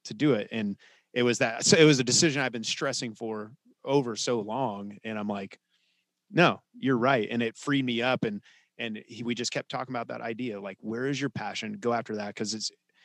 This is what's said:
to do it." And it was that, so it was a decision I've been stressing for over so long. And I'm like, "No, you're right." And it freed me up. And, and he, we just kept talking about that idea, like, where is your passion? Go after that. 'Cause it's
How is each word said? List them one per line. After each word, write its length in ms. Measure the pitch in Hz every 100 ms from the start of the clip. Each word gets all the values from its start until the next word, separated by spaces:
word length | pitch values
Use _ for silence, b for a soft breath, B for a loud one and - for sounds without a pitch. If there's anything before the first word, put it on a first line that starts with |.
to 100 | -
do 200 | 107 151
it." 140 | 113 101
And 240 | 113 104 98 b b b
it 80 | 123
was 160 | 123 117
that, 260 | 123 117
so 120 | - 180
it 80 |
was 160 | 156 135
a 40 |
decision 380 | 123 120 165 139
I've 100 | 131
been 120 | 117
stressing 500 | 110 - 143 123 123
for 380 | 107 113 107 107 131 _ _
over 300 | - 143 120
so 260 | 107 - 120
long. 580 | 104 117 131 101 101 101
And 140 | 110 107
I'm 100 | 104
like, 300 | 101 98 - _ _ _ _ _ _ _
"No, 300 | - 170 95 _ -
you're 200 | 127 127
right." 300 | 123 139 107
And 120 | 117
it 140 | 117 -
freed 280 | - 139
me 180 | 127 117
up. 220 | 120 123
And, 180 | 117 104 b b b -
and 240 | 117 107 -
he, 160 | 113
we 120 | 120
just 180 | 117 120
kept 160 | 135 -
talking 240 | 131 127
about 140 | 123 117
that 140 | 120
idea, 360 | 117 113 123 101
like, 200 | 98 95
where 260 | 107 113 135
is 140 | 139
your 80 | 139
passion? 460 | - 104 95 110
Go 180 | 104 117
after 240 | 117 117 107
that. 180 | 104
'Cause 200 | - 104
it's 160 | 110 - - _ b